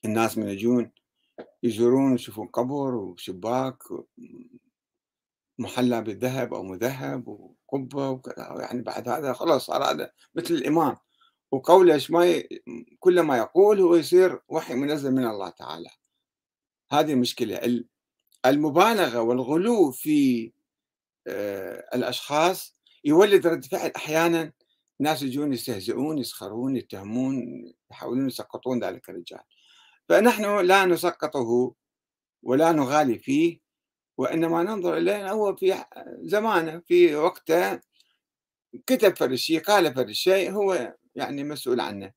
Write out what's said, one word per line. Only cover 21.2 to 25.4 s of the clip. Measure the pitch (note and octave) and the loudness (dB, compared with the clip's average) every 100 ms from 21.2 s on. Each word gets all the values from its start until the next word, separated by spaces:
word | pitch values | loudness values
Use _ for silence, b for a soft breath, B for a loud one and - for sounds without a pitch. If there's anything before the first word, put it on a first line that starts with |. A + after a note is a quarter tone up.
| - | -10
آآ، | - G2+ G2 F#2+ - - | -6 -6 -6 -10 -12 -8
الأشخاص | B2 A#2+ B2+ - D3 E3+ F#3 - _ b b | -6 -4 -6 -4 0 0 0 -10 _ b b
يولد | D3 D#3 G#3 G3 F3 | 2 6 6 6 4
رد | E3 | -2
فعل. | - F#3+ D#3+ - | -6 -6 -4 -6
أحيانًا | D#3 D#3 E3+ E3 D#3 _ _ _ _ _ | -2 2 2 2 -4 _ _ _ _ _
ناس | C#3+ D3+ | -2 -2
يجون | C#3 B2+ | -4 -4